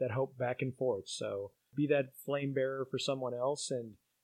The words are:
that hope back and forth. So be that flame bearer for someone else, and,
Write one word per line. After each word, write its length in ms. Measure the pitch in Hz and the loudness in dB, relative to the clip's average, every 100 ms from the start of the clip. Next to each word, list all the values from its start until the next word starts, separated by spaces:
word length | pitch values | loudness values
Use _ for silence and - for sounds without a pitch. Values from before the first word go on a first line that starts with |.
that 120 | 123 | 0
hope 240 | 120 135 123 | 2 0 0
back 240 | 123 127 | -2 0
and 120 | 131 | -2
forth. 300 | - 131 98 - | 0 0 0 -4
So 460 | - 110 101 101 - _ 139 | -4 -4 -2 -6 -12 _ 0
be 100 | 143 | 4
that 260 | 143 135 - | 4 2 -6
flame 300 | - 143 139 | -4 -2 0
bearer 320 | 135 131 135 131 | 2 0 0 -2
for 80 | 131 | -2
someone 360 | - 135 123 | 0 0 -2
else, 360 | 120 131 147 - | 0 0 0 -2
and, 220 | 127 113 101 _ _ | -4 -6 -12 _ _